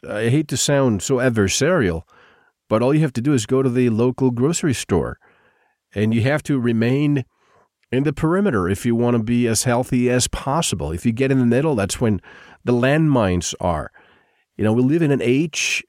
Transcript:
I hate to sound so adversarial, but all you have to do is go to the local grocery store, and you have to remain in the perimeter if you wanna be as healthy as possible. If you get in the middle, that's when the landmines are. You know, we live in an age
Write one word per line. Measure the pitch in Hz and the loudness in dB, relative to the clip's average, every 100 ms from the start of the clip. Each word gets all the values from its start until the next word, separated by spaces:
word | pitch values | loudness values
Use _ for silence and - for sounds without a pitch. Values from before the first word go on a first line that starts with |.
| - | -8
I | 104 117 | -4 0
hate | 143 151 | 0 0
to | 127 | -2
sound | - 143 135 101 | 0 2 2 0
so | - 127 | 0 0
adversarial, | 127 113 95 - 143 180 98 80 - _ - _ _ _ - | 0 2 0 2 0 2 0 -2 -8 _ -20 _ _ _ -2
but | 110 | 0
all | 123 | 2
you | 151 | 2
have | 156 | 0
to | 117 | 0
do | 135 | 0
is | 135 104 | 0 2
go | 131 | 0
to | 135 | 2
the | 123 123 | 2 2
local | 110 127 127 131 | 2 0 0 0
grocery | 120 135 170 165 | 0 -2 0 -2
store, | 110 - 87 60 - _ _ _ _ _ _ _ | -4 -2 -2 -2 -8 _ _ _ _ _ _ _
and | 98 107 | -4 0
you | 113 | 0
have | 123 151 | 0 -2
to | - 139 | -2 -2
remain | 120 113 117 135 147 143 - _ _ _ _ _ _ | 0 0 0 0 0 -2 -4 _ _ _ _ _ _
in | 127 | -2
the | 143 | -2
perimeter | 147 160 185 202 110 87 | -2 0 0 0 0 0
if | 101 120 | 0 0
you | 117 | 0
wanna | 120 120 | 2 0
be | 110 120 117 | 0 0 0
as | 110 | 0
healthy | 127 120 127 127 123 | 0 -2 0 0 0
as | 123 - | 0 -2
possible. | - - 151 156 - 73 | -6 -4 -2 -2 -4 -6
If | 87 123 | -4 -2
you | |
get | 113 135 | 0 0
in | 135 | 2
the | 120 | 2
middle, | 123 160 120 | 2 2 0
that's | 95 - | -2 -2
when | 117 95 - - - - | -2 -2 -6 -20 -20 -10
the | - | -2
landmines | 120 131 151 160 131 98 90 - - | 0 2 2 2 2 2 0 -2 -4
are. | 90 78 - _ _ _ _ _ _ - | -2 -2 -6 _ _ _ _ _ _ -4
You | |
know, | 107 | 0
we | 113 | 2
live | 127 165 | 2 2
in | 156 | 2
an | 139 | 0
age | 117 131 165 - - - | 2 0 0 -4 -4 -4